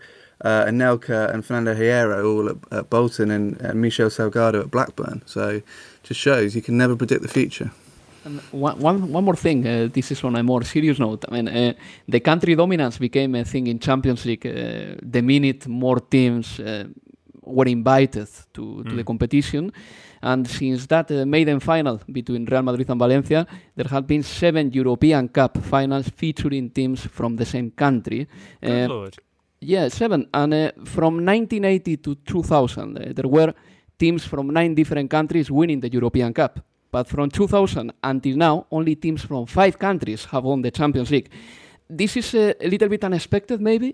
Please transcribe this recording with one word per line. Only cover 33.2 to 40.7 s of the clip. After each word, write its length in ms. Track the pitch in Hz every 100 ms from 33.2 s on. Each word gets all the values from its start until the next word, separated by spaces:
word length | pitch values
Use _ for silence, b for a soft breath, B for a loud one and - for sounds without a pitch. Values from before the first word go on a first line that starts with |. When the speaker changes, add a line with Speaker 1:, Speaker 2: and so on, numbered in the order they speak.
| 131
Speaker 2:
were 260 | 147 160 - b b b _
teams 240 | 165 170
from 240 | - 147 139
nine 280 | 156 170 156
different 340 | 156 151 135
countries 420 | 156 156 170 147
winning 300 | 139 170 143
the 100 | 120
European 400 | 120 117 120 120
Cup. 280 | 117 156 - - _ _
But 180 | 127 127
from 220 | 143 143
two 160 | - 202
thousand 440 | 202 196 151 117 -
until 340 | 131 135 135 131
now, 280 | 165 156 -
only 260 | 156 160 151
teams 280 | 165 156 -
from 220 | 135 117
five 300 | 180 196 -
countries 460 | 196 190 - 110 -
have 180 | 135 127
won 160 | 139
the 80 | 123